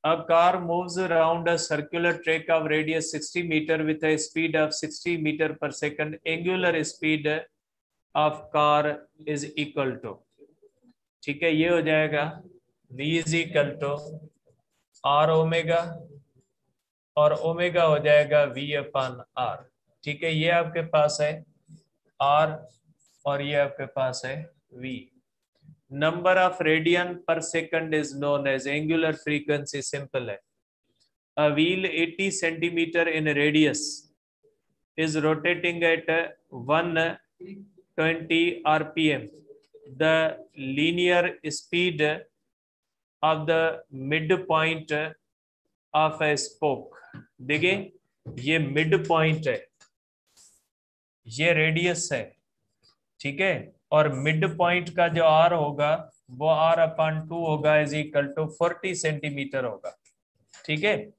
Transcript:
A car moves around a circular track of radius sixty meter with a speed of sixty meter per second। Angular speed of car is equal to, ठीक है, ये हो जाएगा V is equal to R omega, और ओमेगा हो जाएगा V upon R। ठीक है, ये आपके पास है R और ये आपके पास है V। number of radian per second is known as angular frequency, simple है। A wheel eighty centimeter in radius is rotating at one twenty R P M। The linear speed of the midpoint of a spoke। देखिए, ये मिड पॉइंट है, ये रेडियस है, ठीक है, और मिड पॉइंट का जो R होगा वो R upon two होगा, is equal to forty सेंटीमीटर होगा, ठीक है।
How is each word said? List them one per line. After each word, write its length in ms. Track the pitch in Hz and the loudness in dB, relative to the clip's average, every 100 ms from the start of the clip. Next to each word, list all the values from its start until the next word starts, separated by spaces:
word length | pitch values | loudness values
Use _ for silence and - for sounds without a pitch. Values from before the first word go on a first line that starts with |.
A 80 | 151 165 | 0 -2
car 340 | 160 165 180 185 | 2 4 6 2
moves 340 | 175 170 180 175 | -2 -2 -2 -4
around 500 | 185 165 160 170 170 | 0 4 4 2 0
a 120 | 170 | 0
circular 540 | - 147 147 170 170 165 | 0 -4 -4 -2 0 0
track 300 | 165 160 160 | -2 -2 2
of 200 | 160 156 | 0 2
radius 400 | 151 151 160 151 | 0 0 -2 -4
sixty 320 | 151 - 175 175 | -8 -6 -6 -2
meter 280 | 156 156 160 | -2 0 -2
with 180 | 156 156 | 0 0
a 100 | 156 156 | 0 0
speed 400 | 156 160 160 156 | -2 -2 -2 0
of 160 | 151 | 0
sixty 440 | 151 156 - 175 170 | -2 -8 -8 -6 -2
meter 300 | 156 151 156 151 | -2 -2 -4 -2
per 100 | 147 | -8
second। 440 | - 147 151 151 160 | -4 -6 -4 -8 -6
Angular 480 | 165 165 175 185 180 165 | -6 -4 -2 0 0 0
speed 440 | 151 - 156 156 147 156 - _ _ _ _ _ _ | -4 -4 -2 -2 -2 -4 -6 _ _ _ _ _ _
of 240 | 147 151 151 - | 0 0 -2 -4
car 460 | 151 147 147 151 147 - _ 151 | 2 4 4 2 -4 -12 _ -6
is 180 | 147 147 156 | -6 -6 -6
equal 360 | 147 147 131 113 | -4 -2 -4 -4
to, 100 | 113 95 _ _ - _ _ _ _ _ _ _ | -12 -14 _ _ -20 _ _ _ _ _ _ _
ठीक 200 | - 143 | -10 -2
है, 100 | 170 | 0
ये 140 | 156 170 | 2 4
हो 120 | 170 | 2
जाएगा 420 | 160 156 156 151 151 160 - - _ _ _ | 4 2 2 0 -2 -6 -20 -20 _ _ _
V 200 | 123 147 165 | -6 -2 -2
is 160 | 156 | 0
equal 420 | 165 165 165 143 147 | -2 0 0 0 -2
to 100 | 143 147 151 156 - _ _ _ _ _ _ _ | -6 -6 -10 -16 -20 _ _ _ _ _ _ _
R 240 | 139 143 156 160 | 0 2 4 4
omega, 480 | 160 165 160 165 170 160 - - _ _ _ _ _ _ _ _ _ - | 2 0 0 0 -2 -10 -18 -20 _ _ _ _ _ _ _ _ _ 2
और 220 | 151 151 | 2 2
ओमेगा 400 | 165 165 175 170 | -2 0 0 4
हो 140 | 165 147 151 | 4 4 6
जाएगा 360 | 147 147 147 143 | 6 6 4 4
V 140 | 123 147 147 | -2 -4 -4
upon 400 | - 139 131 123 107 - | -2 -2 -4 -6 -12 -6
R। 180 | 120 95 - _ _ _ | -4 -6 -14 _ _ _
ठीक 200 | 147 147 | -10 -4
है, 100 | 165 | -2
ये 160 | 156 165 | 0 2
आपके 360 | 170 165 170 160 | 2 0 -4 0
पास 300 | 151 151 151 | 2 2 2
है 120 | 151 160 - _ _ - _ _ _ _ | -2 -4 -14 _ _ -20 _ _ _ _
R 380 | 139 147 156 156 - _ _ _ _ _ | 2 4 2 -2 -14 _ _ _ _ _
और 180 | 143 143 | -4 -4
ये 120 | 143 147 | -2 0
आपके 260 | 139 139 135 | 0 -2 -8
पास 280 | - 131 127 | -2 -4 -4
है 120 | 127 147 156 _ _ 123 | -8 -10 -12 _ _ -14
V। 160 | 131 131 131 _ _ _ _ _ - - _ | -12 -12 -14 _ _ _ _ _ -20 -20 _
number 420 | 135 156 175 180 185 | -2 -2 2 2 4
of 200 | 185 180 160 | 4 2 2
radian 420 | 160 160 175 180 175 - | 2 4 2 0 -6 -2
per 120 | 165 | -2
second 540 | 156 165 160 160 160 | -2 -4 -2 -4 0
is 160 | 156 139 | -2 -2
known 320 | 139 143 143 139 | -4 -2 0 0
as 200 | 135 135 | -2 -2
angular 400 | 147 156 165 160 151 | -4 0 0 0 -2
frequency, 580 | - 147 147 147 139 143 | -2 -4 0 -2 -2 -8
simple 460 | - 143 139 135 117 | -6 -8 -6 -6 -6
है। 100 | 98 _ _ _ _ _ _ _ _ _ - | -10 _ _ _ _ _ _ _ _ _ 0
A 100 | 151 147 | 2 4
wheel 300 | 165 185 190 | 2 2 -2
eighty 420 | 156 165 170 190 | -2 -2 -2 -4
centimeter 760 | 190 165 165 170 170 165 170 165 | 0 -4 -2 -2 -2 0 0 0
in 220 | 156 156 143 | 0 0 2
radius 440 | 147 151 151 - - - _ _ _ _ _ _ _ _ _ - | 2 4 2 0 -8 -10 _ _ _ _ _ _ _ _ _ -6
is 180 | 160 151 | -2 0
rotating 580 | 151 156 165 175 175 170 | 0 0 0 0 -2 0
at 300 | 165 165 165 160 170 - _ 131 120 | 2 2 0 -2 -2 -10 _ -14 0
one 300 | 156 175 160 165 196 _ _ 185 202 - _ _ - | 0 2 0 -2 -4 _ _ -18 -18 -20 _ _ -2
twenty 440 | 160 165 160 165 170 170 156 | -2 -2 0 2 2 0 0
R 260 | 156 156 160 | 0 0 0
P 120 | 156 | 0
M। 100 | 135 104 - _ - _ - - 135 | 0 -6 -18 _ -20 _ -20 -20 -2
The 120 | 156 160 160 - - - 135 139 | 2 4 2 -4 -16 -12 -6 0
linear 460 | 160 175 175 175 175 - 151 143 | 0 2 2 2 2 -4 -10 -10
speed 480 | - 175 180 151 151 156 - _ _ _ _ _ _ _ _ _ | -4 0 0 0 -2 -2 -10 _ _ _ _ _ _ _ _ _
of 200 | 156 156 151 | 0 0 0
the 140 | 160 160 - - 135 135 | 2 0 -2 -14 -10 -2
midpoint 840 | 156 160 185 - 156 160 160 156 151 156 156 _ _ _ _ _ _ _ | -2 2 0 2 0 2 -2 -4 -4 -4 -10 _ _ _ _ _ _ _
of 280 | 151 156 156 156 | 2 2 2 0
a 20 | 147 | 0
spoke। 520 | - - 151 131 - - - - - _ | -2 -2 -2 -2 -6 -20 -20 -20 -20 _
देखिए, 500 | 131 151 180 196 196 _ _ _ - | -4 0 0 0 -6 _ _ _ -16
ये 320 | 123 131 160 | -8 -2 0
मिड 380 | 143 143 156 190 160 | 0 0 2 0 2
पॉइंट 400 | 165 160 156 151 | 2 2 0 -2
है, 100 | 113 - _ _ _ _ _ _ _ _ _ _ _ _ _ _ _ 117 | -6 -10 _ _ _ _ _ _ _ _ _ _ _ _ _ _ _ -16
ये 260 | 117 160 | 0 2
रेडियस 560 | 160 156 160 175 170 - | 4 4 2 0 -2 -4
है, 120 | 131 101 _ _ _ _ _ _ _ _ _ | -4 -6 _ _ _ _ _ _ _ _ _
ठीक 200 | 143 139 | -10 -2
है, 320 | 190 143 - _ _ | -2 -2 -6 _ _
और 160 | 151 151 | 4 4
मिड 300 | 131 147 156 185 160 | 2 0 0 0 2
पॉइंट 320 | 175 180 160 175 | 2 2 -2 0
का 100 | 170 | 2
जो 140 | 160 | 4
R 300 | 160 156 170 | 6 6 6
होगा 400 | 170 147 147 147 160 - _ _ | 4 0 0 0 0 -4 _ _
वो 180 | 127 156 | -4 2
R 280 | 151 160 165 | 4 4 4
upon 320 | 160 160 160 156 156 | 2 2 0 0 -6
two 120 | 170 165 | -4 -2
होगा, 260 | 151 147 151 | 2 4 4
is 100 | 147 151 | 2 -2
equal 280 | 151 143 139 160 | -2 -2 -2 -4
to 100 | 156 - | -6 0
forty 360 | 170 175 190 | -2 -2 -6
सेंटीमीटर 720 | 170 160 147 151 139 139 135 | -4 -4 -4 -6 -6 -6 -4
होगा, 320 | 123 98 98 - _ _ _ _ _ - - | -6 -8 -14 -16 _ _ _ _ _ -20 -6
ठीक 180 | 151 | -2
है। 120 | 202 196 - | 0 -2 -6